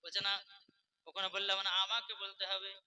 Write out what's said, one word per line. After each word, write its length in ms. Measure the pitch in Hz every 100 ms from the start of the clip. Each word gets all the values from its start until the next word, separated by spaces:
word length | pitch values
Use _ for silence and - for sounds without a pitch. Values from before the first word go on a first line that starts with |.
বলছে, 180 | 170 202
"না।" 120 | 202 196 - 202 - _ _ _
ওখানে 220 | - 185 190
বললে 260 | 190 196
মানে 140 | 196 196
আমাকে 440 | 180 190 226 -
বলতে 320 | 202 196 190
হবে। 260 | 185 190 196 196